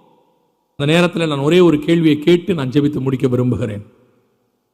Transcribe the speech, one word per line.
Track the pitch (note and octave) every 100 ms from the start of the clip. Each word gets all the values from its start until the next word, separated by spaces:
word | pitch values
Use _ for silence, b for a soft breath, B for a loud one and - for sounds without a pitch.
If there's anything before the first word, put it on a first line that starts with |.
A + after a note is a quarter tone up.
| _ _ _ _ _ _ _ -
இந்த | C#3+
நேரத்துல | E3+ F3 E3+ E3
நான் | C#3
ஒரே | C#3+ F3+
ஒரு | E3+ D3+
கேள்வியை | - E3+ D#3+ D3
கேட்டு | E3+ F3 F3
நான் | E3+ B2+
ஜெபித்து | C#3+ C#3+ C3
முடிக்க | C3 C3 C3
விரும்புகிறேன். | B2 B2 G2 A#2 G2+ - _ _ _ _ _ _ _ _